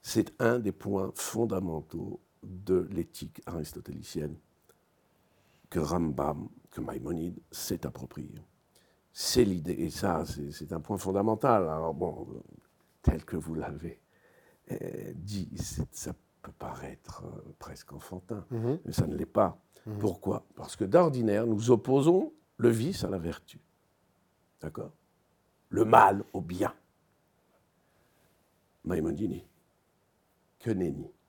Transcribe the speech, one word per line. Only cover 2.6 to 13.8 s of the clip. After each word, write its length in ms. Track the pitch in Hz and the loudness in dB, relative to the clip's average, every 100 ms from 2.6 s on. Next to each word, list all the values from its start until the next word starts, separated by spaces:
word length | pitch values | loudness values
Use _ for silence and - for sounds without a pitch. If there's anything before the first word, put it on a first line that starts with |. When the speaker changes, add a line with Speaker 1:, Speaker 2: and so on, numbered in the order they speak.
| 98 92 82 | 2 2 2
Speaker 1:
l'éthique 520 | 101 85 - 98 - - | -4 -6 -8 -14 -12 -8
aristotélicienne 880 | 82 76 76 - - 78 82 76 76 _ _ _ _ _ _ _ _ _ _ _ _ _ | -6 -6 -10 -12 -14 -8 -6 -6 -8 _ _ _ _ _ _ _ _ _ _ _ _ _
que 100 | 87 | -2
Rambam, 680 | 76 87 85 67 71 73 - - _ | 0 0 0 0 -2 -2 -8 -14 _
que 100 | - | -10
Maïmonide 580 | - - 71 82 85 90 - | -8 -8 -6 -4 -4 -8 -16
s'est 360 | - - 90 - | -12 -6 -4 -4
approprié. 440 | - 67 - - - - _ _ _ _ _ _ | -8 -14 -12 -12 -14 -20 _ _ _ _ _ _
C'est 320 | - - 123 | -6 2 6
l'idée, 280 | 110 90 78 | 6 4 -2
et 180 | - 85 | -2 -4
ça, 340 | - 101 82 | -2 0 0
c'est, 280 | 80 - 71 | -2 -6 -8
c'est 200 | 73 78 | -10 -8
un 80 | 82 | -8
point 160 | - 98 | -6 -6
fondamental. 680 | 92 98 110 110 139 113 85 | 0 2 2 2 4 4 4
Alors 240 | 78 80 | 0 -2
bon, 320 | 73 87 - - | -2 -4 -6 -12
euh, 100 | - - - _ _ _ _ | -14 -18 -20 _ _ _ _
tel 220 | - 80 | 0 0
que 120 | - 82 | -4 -8
vous 180 | 80 | -6
l'avez, 460 | 80 78 76 | -6 -6 -8